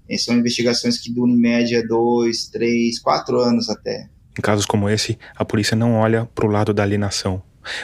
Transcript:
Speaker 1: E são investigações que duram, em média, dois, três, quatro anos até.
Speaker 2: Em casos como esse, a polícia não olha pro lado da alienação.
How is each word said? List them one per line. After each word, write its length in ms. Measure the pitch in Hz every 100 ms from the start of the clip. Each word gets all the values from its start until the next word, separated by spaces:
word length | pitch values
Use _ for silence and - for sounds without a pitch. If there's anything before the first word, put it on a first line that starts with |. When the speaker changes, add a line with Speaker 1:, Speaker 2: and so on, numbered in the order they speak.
| -
Speaker 1:
E 120 | -
são 180 | - 120
investigações 600 | 120 117 120 120 120 120
que 120 | 120
duram, 220 | 120 123
em 40 | 120
média, 460 | 117 120 117 117 113
dois, 580 | 117 120 120 117 113 -
três, 540 | 110 117 117 117 117
quatro 400 | - 147 - -
anos 300 | 240 233 -
até. 380 | 208 107 107 - - - -
Speaker 2:
Em 40 |
casos 240 | - 104 101
como 220 | 107 101
esse, 300 | 107 - 113 - -
a 80 |
polícia 320 | - 110 104 113
não 200 | 117 110
olha 340 | 110 113 117 -
pro 120 | 107
lado 260 | 104 107
da 100 | 104
alienação. 580 | 101 101 101 - 101 92 - _ - -